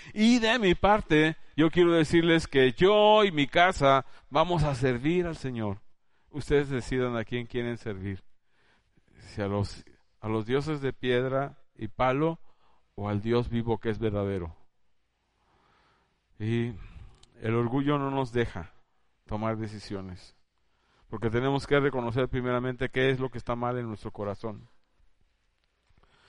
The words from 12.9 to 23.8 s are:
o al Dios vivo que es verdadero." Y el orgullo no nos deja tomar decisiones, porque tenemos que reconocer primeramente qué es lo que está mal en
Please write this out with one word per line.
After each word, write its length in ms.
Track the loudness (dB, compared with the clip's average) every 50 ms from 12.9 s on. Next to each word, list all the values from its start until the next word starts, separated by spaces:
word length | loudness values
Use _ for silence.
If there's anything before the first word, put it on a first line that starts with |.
| _
o 140 | -8 -4 -4
al 100 | -4 -2
Dios 280 | 0 0 0 0 0 0
vivo 300 | -2 -4 -2 -2 -2 -2
que 100 | -2 -4
es 100 | -4 -2
verdadero." 580 | -2 -2 -2 -2 -2 -2 -4 -4 -6 -8 -12 -16 -20 -20 _ _ _ _ _ _ _ _ _ _ _ _ _ _ _ _ _ _ _ _ _ _ _ _ _ _ _ _ _ _ _ _ _ -8
Y 340 | -6 -4 -4 -4 -4 -6 -8 -12 -16 -18 -18 -20 -20 -20 -20 _ _ _ _ -10
el 140 | -6 -4 -2
orgullo 420 | -2 -2 -2 -2 -2 0 0 0 0
no 140 | -2 -2
nos 200 | -2 -4 -4 -2
deja 400 | 0 -2 -2 -2 -4 -10 -14 -14 -18 -20 _ _ _ _ _ _ _ _ _
tomar 320 | -10 -6 -4 -4 -4 -4 -4
decisiones, 800 | -6 -8 -10 -12 -12 -10 -10 -10 -10 -12 -14 -16 -18 -20 _ _ _ _ _ _ _ _ _ _ _ _ _ _ _ -14
porque 200 | -8 -4 -2 -2
tenemos 380 | 0 0 0 0 0 -2 0 2
que 120 | 2 2
reconocer 500 | 2 2 0 -2 -4 -4 -2 -2 -2 -2
primeramente 600 | -2 -4 -2 -2 -2 -2 -2 -4 -6 -6 -6 -4
qué 200 | -2 0 0 0
es 100 | 0 0
lo 100 | -4 -6
que 80 | -8 -8
está 180 | -8 -6 -6
mal 220 | -4 -4 -4 -4
en 100 | -4